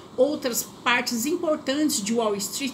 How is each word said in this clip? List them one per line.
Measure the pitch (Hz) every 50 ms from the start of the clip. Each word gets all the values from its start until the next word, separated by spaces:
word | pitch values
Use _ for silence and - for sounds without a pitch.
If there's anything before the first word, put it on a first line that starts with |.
| - - -
outras | - 254 294 302 - - 254 226 - - - - - -
partes | 247 240 247 240 240 240 226 226
importantes | 302 349 349 349 311 302 - - 262 269 302 311 277 - 208
de | 196 214 233
Wall | 233 226 214 202
Street | 196 202 - - - 277 247